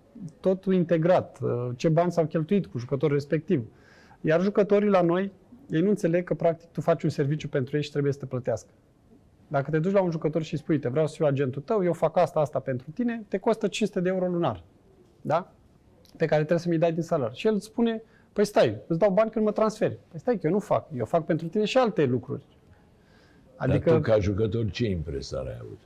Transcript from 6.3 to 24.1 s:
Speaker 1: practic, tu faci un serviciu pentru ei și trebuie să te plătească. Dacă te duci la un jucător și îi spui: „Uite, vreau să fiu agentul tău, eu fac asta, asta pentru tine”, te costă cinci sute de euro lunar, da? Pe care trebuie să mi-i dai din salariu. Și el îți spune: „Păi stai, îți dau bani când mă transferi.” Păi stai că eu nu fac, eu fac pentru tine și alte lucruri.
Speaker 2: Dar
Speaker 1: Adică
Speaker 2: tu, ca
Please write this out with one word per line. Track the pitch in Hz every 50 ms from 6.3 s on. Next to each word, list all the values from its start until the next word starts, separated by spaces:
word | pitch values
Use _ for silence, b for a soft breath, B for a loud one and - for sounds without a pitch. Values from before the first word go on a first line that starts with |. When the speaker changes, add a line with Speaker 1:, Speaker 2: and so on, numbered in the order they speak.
| 170
Speaker 1:
practic, | 151 170 170 160 - - -
tu | - -
faci | 147 - 170 - -
un | 156
serviciu | - - 147 135 156 151 -
pentru | 143 - 147 127 139 -
ei | 151 147
și | -
trebuie | - 147 143 143 135
să | 139
te | -
plătească. | 131 131 123 120 - 113 - - - _ _ _ _ _ _ _ _ - _ _ _ _ _ _
Dacă | _ 147 139 139 -
te | 151 156
duci | 156 190 196
la | 202
un | 185 175
jucător | 160 160 - 156 147 165
și | 160 - -
îi | 143
spui: | - - 160
„Uite, | 139 - 123
vreau | 127 156 156
să | 147 -
fiu | - 160
agentul | 147 143 131 143 127 131 143
tău, | - - 233 208 180
eu | 175 156
fac | - - 151 -
asta, | 190 170 156 - 160
asta | 151 135 - 135
pentru | - 135 131 123 - -
tine”, | - - 240 240 233 233 208
te | - -
costă | 190 - 247 214 220 220
cinci | 196 - - 220 185
sute | - 190
de | 175 185
euro | 190 185 180
lunar, | 180 175 170 170 135 107 87 - _ _ _ _ _ _ _ _ _ _ _
da? | - 113 143 170 190 - - _ _ _ _ _ _ _ _ _ _ - -
Pe | - 170
care | 156 156
trebuie | 151 156 151 175 165
să | - 175
mi-i | 170
dai | 160 165 170 165
din | 170 160
salariu. | - 170 156 127 107 123
Și | - -
el | 220 220
îți | 202 -
spune: | - - - 233 226 226 220 220 b b b b b _
„Păi | - 208
stai, | 208 - 233 180 120 104 113 -
îți | - 170 165
dau | 214 208
bani | 185 202 226 220
când | - 226 214
mă | 214
transferi.” | 208 - 214 220 - - 185 135 107 - -
Păi | _ - 160
stai | - 254 240
că | 180 -
eu | 156 180
nu | 208
fac, | 190 - 143 113 - - 151
eu | 123 113
fac | - - 170 160
pentru | - 175 156 165
tine | 165 - 214 214
și | 202 -
alte | 262 247 220 180 - 151
lucruri. | 123 123 120 - - 123 127 - _ _ _ _ _ - _ _ _ _ b b b b b b b b b b - -
Speaker 2:
Dar | - - 131
Speaker 1:
Adică | - - - 165 165
Speaker 2:
tu, | 120
ca | - 117